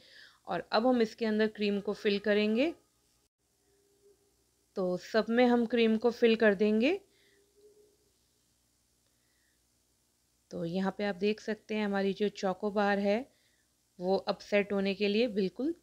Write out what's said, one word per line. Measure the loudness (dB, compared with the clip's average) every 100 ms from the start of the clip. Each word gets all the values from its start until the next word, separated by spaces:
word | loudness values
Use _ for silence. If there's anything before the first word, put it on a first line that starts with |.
| _ -20 -20 _ -8
और | -8 -2
अब | 0 2
हम | 2
इसके | 0 -2 -2
अंदर | 0 0
क्रीम | 0 -4 -2
को | -6
फिल | -4 -2 -2
करेंगे। | 2 2 2 2 0 -2 _ _ _ _ _ _ _ _ _ _ _ _ _ _ _ _ _ _ _ -4
तो | -2 -4
सब | -2 -2 0
में | 2 4
हम | 4 2
क्रीम | 2 2 2
को | 0
फिल | 2 2 6
कर | 4
देंगे। | 4 2 2 2 -2 -6 _ _ _ _ _ -20 _ _ _ _ _ _ _ _ _ _ _ _ _ _ _ _ _ _ _ _ _ _ _ _ _ _ _ _
तो | -8 -6
यहाँ | -4 -4 -4
पे |
आप | -6 -2
देख | -2 -2
सकते | -6 -10 -6 -6
हैं, | -2
हमारी | -2 -2
जो | -2 -4
चोको | -2 -4 -4 -4
बार | 0 0 0
है, | 0 0 -2 _ _ _ _ _ _ -8
वो | -2 -2
अब | -2 -8
सेट | -2 -2 0
होने | -2 -2
के | -2 0
लिए | 0 0
बिल्कुल | 0 -4 -2 -6 -4